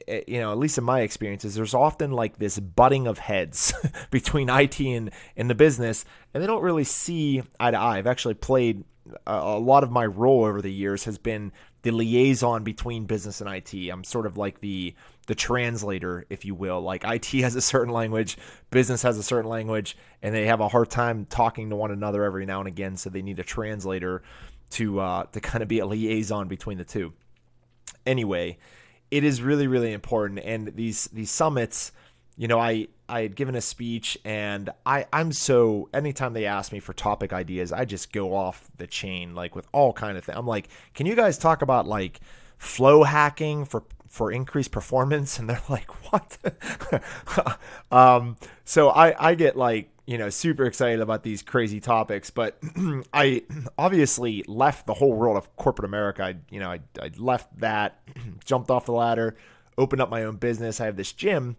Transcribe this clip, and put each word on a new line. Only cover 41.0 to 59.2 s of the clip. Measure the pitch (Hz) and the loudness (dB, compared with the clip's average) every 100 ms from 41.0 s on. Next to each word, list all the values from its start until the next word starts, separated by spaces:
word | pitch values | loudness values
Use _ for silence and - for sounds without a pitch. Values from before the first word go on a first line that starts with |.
| 156 | 0
you | 233 | 2
guys | 214 147 | 2 4
talk | 160 160 | 2 2
about, | 135 123 78 | 4 2 2
like, | 104 92 - - - - _ | -4 -4 -10 -20 -20 -20 _
flow | - - 131 151 | -10 4 8 10
hacking | 143 151 147 143 156 151 139 | 8 6 2 2 -4 -4 -4
for, | 110 - - - | -8 -8 -18 -18
for | - 107 | -4 -2
increased | 120 135 139 131 | -2 -2 -2 -2
performance?" | 107 - 131 131 151 139 - | -4 -2 0 2 0 -2 -4
And | 110 | -4
they're | 117 - | -4 -2
like, | 113 - - - | -4 -6 -14 -2
"What?" | 214 - - | -2 -2 -8
<laughs> | - - - - 523 - - - - - - - - - - | -8 -8 -10 -10 -4 -4 -4 -14 -2 0 0 -4 -10 -20 4
Um, | 127 127 123 120 113 - - - | 10 10 10 4 -8 -16 -20 0
so | 156 143 | 6 8
I, | 151 165 - 160 | 10 8 8 4
I | 175 | 6
get, | 151 127 | 4 4
like, | 123 110 - _ - | 2 2 -4 _ -8
you | 120 | -6
know, | 104 | -4
super | - 165 147 127 | -2 -2 2 0
excited | - 123 113 | 2 2 2
about | 110 110 | 0 -2
these | 113 104 | -4 -8
crazy | - 127 110 104 | -2 0 0 -4
topics, | 123 113 110 101 - | 0 2 2 -4 -6
but | - 110 - 156 170 180 | -4 -4 -4 -12 -4 -4
<clears throat> | 139 - | -4 -2
I | 143 139 123 - 147 117 - | 2 4 2 -4 -12 -10 0
obviously | 175 185 135 - 120 104 - | 2 4 4 2 -2 -4 -6
left | 107 139 - - | 0 2 2 -6
the | |
whole | - 139 | 2 4
world | 110 117 101 | 4 2 2
of | - - | -2 -2
corporate | 135 - 98 | 0 0 -4
America. | 104 101 98 | -2 -2 -2
I, | 92 90 - | -6 -6 -14
you | 98 | -10
know, | 92 | -8
I, | 87 - - | -8 -12 -14
I | 78 98 | -12 -6
left | 123 123 - - | -2 -2 -4 -6
that, | 110 107 104 - - - | -2 0 -2 -6 -18 -16
<clears throat> | 117 87 - | -16 -14 -2
jumped | 131 123 | -2 2
off | 123 - | 0 2
the | |
ladder, | 117 117 113 | 0 2 2